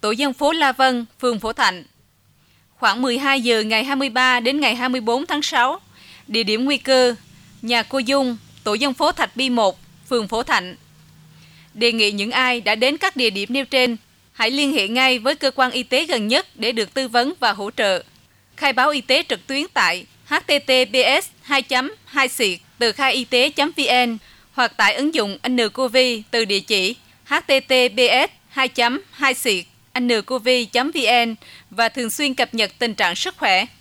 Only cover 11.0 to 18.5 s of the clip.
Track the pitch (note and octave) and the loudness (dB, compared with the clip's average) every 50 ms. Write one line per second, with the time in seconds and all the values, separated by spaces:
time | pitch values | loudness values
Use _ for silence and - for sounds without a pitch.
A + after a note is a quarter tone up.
11 | - _ - - - - - - - - - - - _ _ G#3 A3 A#3 A3+ A3+ | -20 _ -20 -20 -20 -20 -20 -20 -20 -20 -20 -20 -20 _ _ -2 0 0 2 2
12 | G#3+ G#3 G3+ G3+ G3+ A3 B3 B3+ B3+ B3+ B3 A#3+ G3+ G#3 G#3+ A3 A#3+ C4 C#4+ E4+ | 0 0 0 -2 -6 -2 0 0 0 0 0 -2 0 -2 0 2 0 0 0 0
13 | - G4 - C4+ B3+ A3 G3 G3 G3+ G#3+ A#3+ C4+ C4+ - - C4 B3+ B3 A#3 A3 | -2 -4 -2 0 -2 -2 -2 -4 -6 -4 -4 -4 -4 0 0 2 2 2 0 -6
14 | _ _ _ _ _ _ _ - A#3 A3 B3+ C#4 D4 C#4 C#4+ C4 G3 G3 A3+ B3 | _ _ _ _ _ _ _ -2 -2 -2 0 0 0 0 0 0 -2 0 0 2
15 | C4 C4 B3+ B3 G#3+ C4 D#4 - - C4+ C4 - C4 B3+ A3+ B3+ B3 - B3+ C4 | 2 2 2 2 0 -2 -2 0 -2 -4 2 2 0 0 0 -4 -4 -2 -2 -2
16 | E4 D#4 D#4+ A#3 G#3 G#3 A#3+ D4+ F#4+ - _ - A3 A3+ B3+ A#3 G#3+ F#3+ _ C4+ | 0 0 -2 -2 0 0 0 0 -2 -4 _ -6 -6 -4 -2 -2 -4 -4 _ -6
17 | C4+ B3 A3 A#3+ A#3+ C#4 F4+ - B3+ A3+ G3 G3 G3+ G#3 - - A3+ G3+ F#3+ F3 | -6 0 0 0 0 0 -2 -2 -2 -2 -2 -2 -6 -10 -4 -2 0 0 0 -2
18 | - _ _ _ _ _ _ _ _ _ | -4 _ _ _ _ _ _ _ _ _